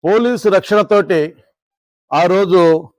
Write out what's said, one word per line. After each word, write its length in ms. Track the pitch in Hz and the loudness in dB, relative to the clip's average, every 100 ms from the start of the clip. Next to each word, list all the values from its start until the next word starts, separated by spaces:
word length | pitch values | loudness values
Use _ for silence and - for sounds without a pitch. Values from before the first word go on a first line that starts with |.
పోలీసు 460 | 160 214 240 240 214 | 0 0 0 -2 0
రక్షణతోటి 840 | 190 - 208 202 208 202 170 151 - _ _ _ _ _ _ _ | 0 0 -2 0 0 0 -2 -4 -8 _ _ _ _ _ _ _
ఆ 100 | 147 | -2
రోజు 640 | 175 190 196 180 170 160 165 | 0 0 2 2 2 0 -4